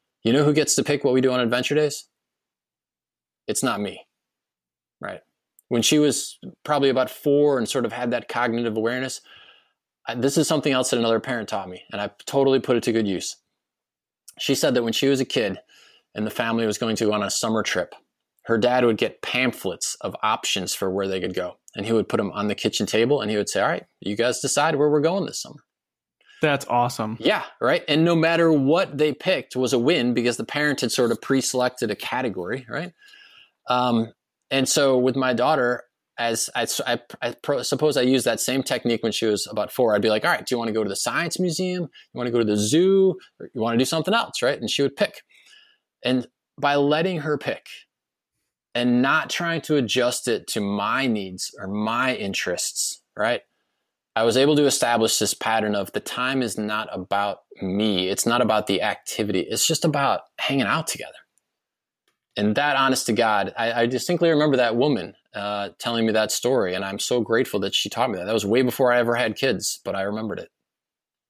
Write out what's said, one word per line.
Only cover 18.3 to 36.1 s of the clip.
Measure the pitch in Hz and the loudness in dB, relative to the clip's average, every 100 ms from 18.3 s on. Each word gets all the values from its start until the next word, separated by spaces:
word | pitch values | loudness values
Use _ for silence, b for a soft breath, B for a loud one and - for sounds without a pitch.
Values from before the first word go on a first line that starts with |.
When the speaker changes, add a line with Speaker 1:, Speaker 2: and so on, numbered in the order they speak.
| _ | _
Speaker 1:
her | - 113 | -2 2
dad | 120 127 | 2 4
would | 120 107 | 2 2
get | 110 - | -2 -4
pamphlets | - 123 127 - 95 85 - - | -6 -2 -2 -2 -8 -6 -8 -6
of | 98 - | -10 -4
options | 110 117 - 95 90 | -2 -2 -2 -4 -4
for | - 95 | -4 -2
where | 95 98 | -2 -2
they | 95 | -4
could | 92 | -4
go. | 90 90 - - - | -6 -8 -10 -16 -10
And | 107 | 0
he | |
would | 113 98 | 0 0
put | 110 | -2
'em | 98 | -2
on | 101 104 | -4 -4
the | |
kitchen | 98 107 - 104 | -2 -2 -2 0
table | 110 120 143 | 2 2 2
and | 107 | 0
he | 107 | -2
would | 101 | -2
say, | 98 | 0
"All | 120 | 0
right, | 170 - _ | -2 -8 _
you | 95 104 | -8 -2
guys | 120 120 | 0 0
decide | 139 143 156 143 | -2 0 0 2
where | 147 | 2
we're | 151 | 2
going | 156 196 165 | 2 -2 -6
this | - | -8
summer." | - - _ _ _ _ _ _ b b | -14 -18 _ _ _ _ _ _ b b
Speaker 2:
That's | 151 139 - | 0 0 0
awesome. | 120 120 - 107 110 | 2 2 -2 -6 -2
Speaker 1:
Yeah, | 135 208 - - | 0 0 -4 -4
right? | 120 165 - | 0 0 0
And | 151 | 2
no | 165 | 4
matter | 170 165 170 165 | 4 4 4 4
what | 151 135 170 160 139 | 4 4 2 2 0
they | 151 | 0
picked | 127 185 156 - 127 | 0 -2 -2 -2 -2
was | 127 | 2
a | 127 | 2
win | 123 175 120 | 2 2 2
because | 120 120 113 | 2 0 -2
the | |
parent | 117 143 147 135 | -4 -2 0 0
had | 117 | -2
sort | - 117 | 0 2
of | 110 | 0
pre-selected | - 135 - 127 123 - 113 | 2 0 2 0 -2 -2 -4
a | 101 | -4
category, | - 123 127 95 90 135 117 | -6 -4 -4 -4 -6 -8 -8
right? | 123 175 _ B B B B B B - | -10 -10 _ B B B B B B -2
Um, | 123 123 117 113 _ _ _ - | 0 2 0 -2 _ _ _ -4
and | 135 131 | -2 2
so | 156 139 127 | 2 4 4
with | 127 131 | 2 2
my | 127 | 0
daughter, | 117 131 151 123 120 - _ _ | 2 2 2 2 -2 -8 _ _